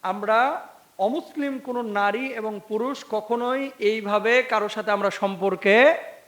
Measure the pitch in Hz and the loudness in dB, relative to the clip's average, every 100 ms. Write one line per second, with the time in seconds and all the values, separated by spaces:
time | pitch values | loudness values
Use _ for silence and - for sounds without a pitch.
0 | 190 196 208 220 262 330 - - _ - | -4 -4 2 2 2 -2 -10 -20 _ -4
1 | 196 294 - - 285 262 269 240 233 202 | -2 -2 -6 -6 -6 -6 -6 -6 -4 0
2 | 202 214 262 233 220 208 - 214 247 277 | 0 0 -4 -6 -8 -8 -6 -4 -4 -6
3 | - 214 214 233 247 262 277 - 208 220 | -4 -6 -2 -2 -2 -2 -4 -2 0 0
4 | 202 208 208 247 247 220 208 220 214 202 | 0 0 2 2 2 -2 -2 -4 -2 0
5 | 196 - 196 190 190 185 202 214 277 339 | 0 0 -4 0 -2 2 4 8 6 4
6 | - - | -4 -18